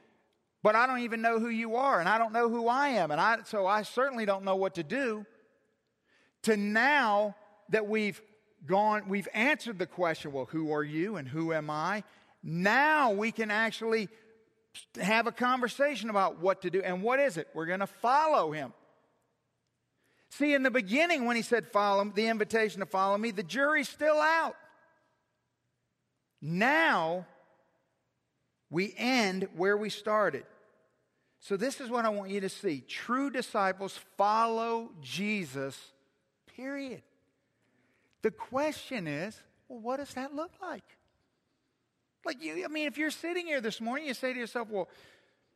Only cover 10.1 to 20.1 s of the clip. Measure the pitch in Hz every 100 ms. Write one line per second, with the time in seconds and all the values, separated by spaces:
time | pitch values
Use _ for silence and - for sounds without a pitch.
10.1 | 160 156 139 127 160 156 151 151 156 196
11.1 | 190 131 156 165 156 151 151 170 208 -
12.1 | - _ _ 151 165 196 247 302 311 262
13.1 | 196 220 220 214 208 226 - 226 226 190
14.1 | - - _ _ _ _ - - - 185
15.1 | 226 226 - 247 254 240 - 285 240 226
16.1 | 202 180 156 185 190 180 185 185 180 220
17.1 | 262 277 165 - 156 160 185 196 - 233
18.1 | 285 311 269 160 151 127 - _ _ _
19.1 | _ _ _ _ _ _ _ _ _ _